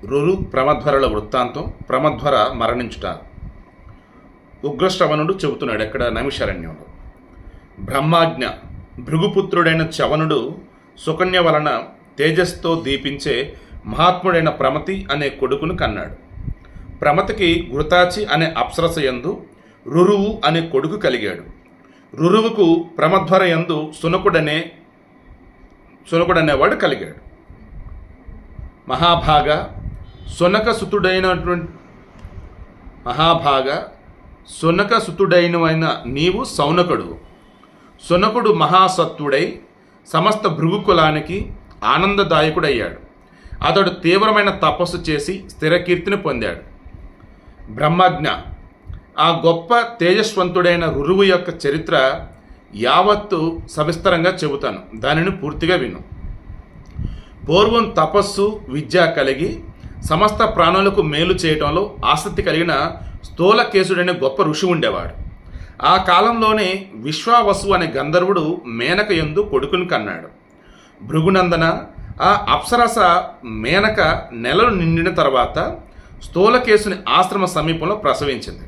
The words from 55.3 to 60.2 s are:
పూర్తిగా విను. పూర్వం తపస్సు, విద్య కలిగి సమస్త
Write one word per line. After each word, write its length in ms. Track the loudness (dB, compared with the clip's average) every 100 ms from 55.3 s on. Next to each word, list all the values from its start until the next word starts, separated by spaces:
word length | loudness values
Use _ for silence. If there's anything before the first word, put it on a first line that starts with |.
పూర్తిగా 440 | -2 -8 -6 -2 -2
విను. 240 | -2 -8 -16 -16 -14 -14 -16 -18 -18 -20 -18 -10 -8 -8 -16 -18 0
పూర్వం 480 | 2 4 2 0 0
తపస్సు, 640 | 2 2 0 0 -2 -2 -8
విద్య 440 | -8 0 2 4 2
కలిగి 420 | 0 0 -2 -6 -14 -18 -18 -12 -2
సమస్త 280 | 2